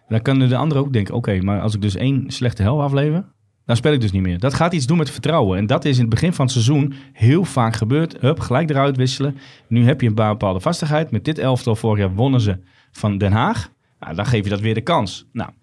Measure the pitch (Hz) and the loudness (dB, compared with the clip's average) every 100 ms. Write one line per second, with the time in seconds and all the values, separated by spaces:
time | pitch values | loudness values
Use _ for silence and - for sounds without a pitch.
0 | _ 113 120 135 127 123 156 139 139 117 | _ -2 2 2 2 2 0 0 0 0
1 | 98 120 113 95 95 101 98 104 104 95 | 0 -2 -2 0 0 0 -2 -2 -2 0
2 | 127 139 131 - 123 - 101 147 143 139 | 0 0 -4 -4 -4 0 0 0 0 0
3 | 151 165 - _ _ _ - 131 151 147 | 0 -2 -4 _ _ _ -2 0 2 2
4 | 107 95 92 90 131 135 165 175 123 170 | 2 0 -2 0 -2 0 0 0 0 0
5 | 151 - 139 165 104 92 107 143 151 127 | 0 -4 -2 2 2 0 0 0 2 2
6 | 113 113 165 - 127 123 110 151 139 - | 2 2 0 0 0 2 2 2 0 -4
7 | - - 113 160 180 - 113 110 107 143 | -16 2 4 4 2 0 0 0 0 0
8 | 165 - 127 156 - 123 160 135 139 131 | -2 0 0 0 0 0 0 0 0 2
9 | 131 - 139 139 - - _ 117 120 131 | -2 0 -4 -6 -16 -20 _ 4 4 4
10 | 117 107 107 107 101 92 156 170 156 151 | 0 2 0 0 -2 0 -2 -2 -2 -2
11 | 160 113 - 151 131 127 - 107 113 104 | -2 -4 -4 -2 0 0 0 -2 0 0
12 | 98 92 135 127 104 92 - _ _ - | 0 0 2 2 0 -2 -8 _ _ -6
13 | 107 98 101 107 160 226 - _ _ _ | -4 0 0 2 0 -2 -8 _ _ _
14 | - 82 104 117 101 101 110 110 113 165 | -10 -6 -2 -2 0 -2 -2 -2 -2 -2
15 | 101 - - 113 - - | -2 -8 -14 -10 -10 -12